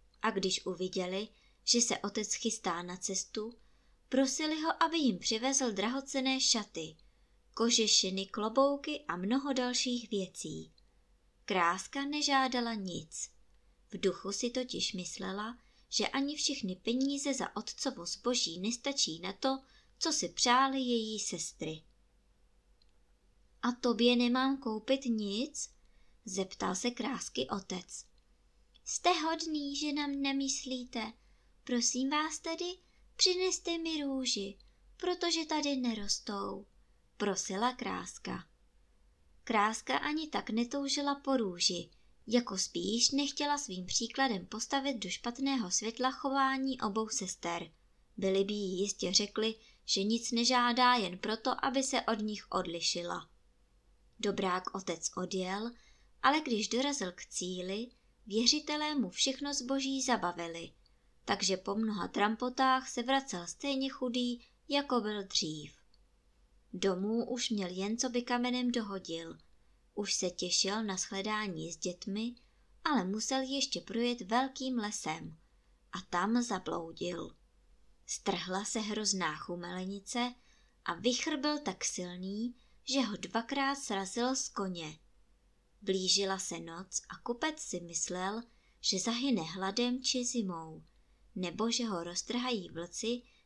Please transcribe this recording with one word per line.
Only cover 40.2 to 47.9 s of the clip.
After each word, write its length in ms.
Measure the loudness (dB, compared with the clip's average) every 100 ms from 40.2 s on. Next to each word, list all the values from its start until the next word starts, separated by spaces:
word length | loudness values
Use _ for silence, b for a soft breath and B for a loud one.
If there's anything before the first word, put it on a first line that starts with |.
| -2
tak 220 | -4 -2
netoužila 640 | 0 0 0 0 0 0
po 220 | 0 2 2
růži, 540 | 2 2 0 0 -6 b b -18 2
jako 320 | 2 2 -2
spíš 520 | -2 -2 0 4 4
nechtěla 480 | 4 0 0 0 0
svým 280 | -2 -6 -4
příkladem 600 | -2 -2 2 2 2 -4
postavit 520 | -6 -2 0 0 -2
do 120 | -4
špatného 600 | -4 -4 -2 0 0 0
světla 400 | 0 -2 0 -2
chování 720 | 0 0 2 2 2 0 0
obou 280 | 0 0 0
sester. 640 | -2 -4 -4 -4 -4 -6 -14 _